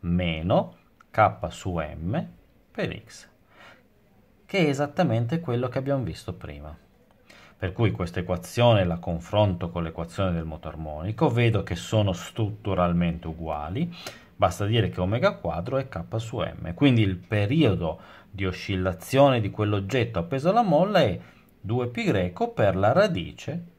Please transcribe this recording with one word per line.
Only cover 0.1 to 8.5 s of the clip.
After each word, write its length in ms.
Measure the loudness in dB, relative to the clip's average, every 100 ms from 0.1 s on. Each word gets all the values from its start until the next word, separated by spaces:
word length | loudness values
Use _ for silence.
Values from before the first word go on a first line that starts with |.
| 0 0 -2 2 2 2 -10 _ _ _
K 280 | 4 4 4 -8
su 240 | -8 -6
M 520 | -4 -6 -6 -4 -4 -6 -14 _ _ _
per 320 | -8 -6 -6
X, 240 | -14 -20 -20 _ _ _ -20 -20 _ _ _ _ _ _ _
che 120 | 2
è 80 | 2
esattamente 680 | 2 -2 2 2 2 0 -2
quello 280 | -2 -2 -2
che 80 | -2
abbiamo 260 | -2 -2
visto 300 | -2 -6 -10
prima. 420 | -10 -10 -12 -14 -16 _ _ _ _ _ -20 -20 _
Per 140 | -6
cui 160 | 2 2
questa 300 | 2 -4 -4
equazione 640 | -2 -4 -4